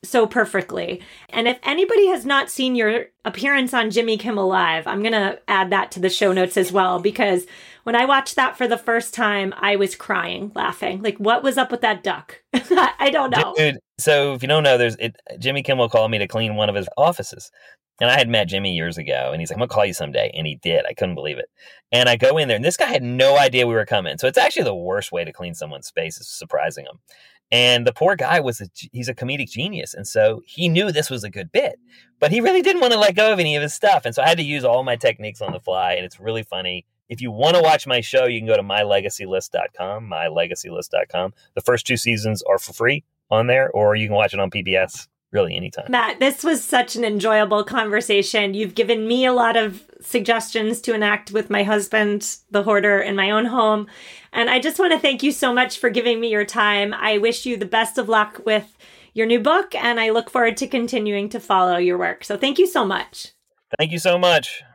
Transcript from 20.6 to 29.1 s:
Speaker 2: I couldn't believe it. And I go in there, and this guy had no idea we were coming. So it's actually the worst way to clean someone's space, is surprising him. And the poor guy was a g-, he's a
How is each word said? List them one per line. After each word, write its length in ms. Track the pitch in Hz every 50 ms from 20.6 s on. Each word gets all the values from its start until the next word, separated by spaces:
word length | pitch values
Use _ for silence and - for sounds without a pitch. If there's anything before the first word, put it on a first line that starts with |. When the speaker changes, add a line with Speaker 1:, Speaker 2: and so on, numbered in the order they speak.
| _ 82 82 78 -
Speaker 2:
I 80 | - -
couldn't 220 | - - 92 87
believe 240 | 73 67 76 71 64
it. 100 | - - _ _ - - - - _ _
And 200 | - 120 123 123
I 60 | 120
go 200 | 113 123 131 143
in 100 | 160 151
there, 100 | 131 113
and 80 | 107 123
this 120 | 160 175
guy 80 | - -
had 180 | 247 240 135 123
no 360 | 120 123 127 131 135 139 143
idea 280 | 139 135 123 127 123
we 60 | 120 117
were 140 | 113 107
coming. 320 | - 123 104 92 78 69 -
So 80 | - 131
it's 80 | 131
actually 280 | - 247 294 302 330 -
the 100 | 120 98
worst 380 | 90 87 90 95 - - - -
way 120 | 87 85
to 80 | 80 80
clean 220 | - 90 87 82
someone's 320 | - 78 76 76 69 -
space, 340 | - _ 82 82 82 - -
is 80 | - -
surprising 560 | - - - 80 - 71 73 82 76 76 69
him. 140 | 67 65 _ _ _ _ _ _ _ _ _ _ _
And 360 | - 120 123 123 123 120 120
the 80 | 120 113
poor 200 | - 156 180 202
guy 240 | 165 139 - 170 175
was 200 | 147 127 113 -
a 60 | 101
g-, 240 | 90 _ - - - _
he's 160 | 123 120
a 60 | 123